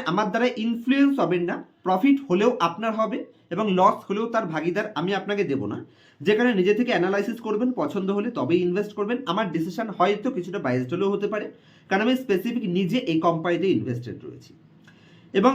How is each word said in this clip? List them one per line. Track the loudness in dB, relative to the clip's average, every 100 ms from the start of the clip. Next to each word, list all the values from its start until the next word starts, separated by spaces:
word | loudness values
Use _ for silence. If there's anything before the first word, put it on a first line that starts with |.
| 0
আমার | -2 0
দ্বারা | 0 0 -2
ইনফ্লুয়েন্স | -4 -4 0 4 4 4
হবেন | 0 0
না। | 0 -4 -10 _
প্রফিট | -2 2 4 4 2
হলেও | 2 4 2
আপনার | -2 0 -4
হবে | -2 -2 -4 -10 -16 -10
এবং | -4 0
লস | 4 4 4 -4
হলেও | -4 0
তার | -2 -2
ভাগিদার | -2 -2 -2 -2 -2
আমি | -2
আপনাকে | -2 -2 -2
দেব | -2 -2 -4
না। | -8 -12 _ -20 -6
যেখানে | 0 4 4
নিজে | 4 4
থেকে | 4 2
অ্যানালাইসিস | 2 2 0 -2 -6
করবেন, | -4 -2 0
পছন্দ | -2 -2 -2 -2
হলে | -2 -2
তবেই | -2 0 2
ইনভেস্ট | 2 -2 -4
করবেন। | -4 -4 -4 -2
আমার | -2 -2
ডিসিশন | -2 -4 -4 -6
হয়তো | 0 0 2 -2
কিছুটা | -6 -6 -6
বায়াসড | -2 -2 -2
হলেও | -2 0
হতে | 0 -2
পারে, | -4 -8 -14 _ -18 -2
কারণ | 0
আমি | 2 0
স্পেসিফিক | 0 0 0 -4 -2
নিজে | 0 0 0
এই | 0 0
কোম্পানিতে | 2 0 0 0 2
ইনভেস্টেড | 0 0 -6 -8 -12 -14
রয়েছি। | -18 -20 -20 _ _ -20 -20 -20 -20 -4
এবং | 2 4